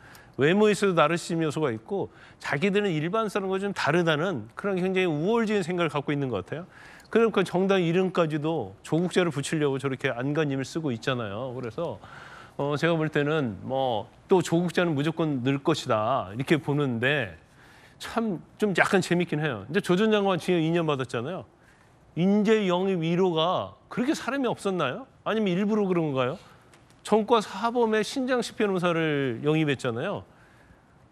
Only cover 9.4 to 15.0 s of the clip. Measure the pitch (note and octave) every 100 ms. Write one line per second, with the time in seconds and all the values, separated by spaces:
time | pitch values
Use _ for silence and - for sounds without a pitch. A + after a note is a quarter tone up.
9.4 | C#3 D#3+ D3 C3+ C3+ C3 C3+ A#2 C3+ D3
10.4 | D3+ C3+ B2+ E3+ D#3 A2+ C#3 B2 G#2+ G2+
11.4 | C3 B2 B2 D#3 E3 F#2+ - - - -
12.4 | - - C#3+ D3 E3 E3 D#3 D3+ D3 D#3
13.4 | B2 F#2+ G#2+ C3 C3+ G#2+ A2 - - F#3
14.4 | D#3+ E3+ F3 - F3 C#3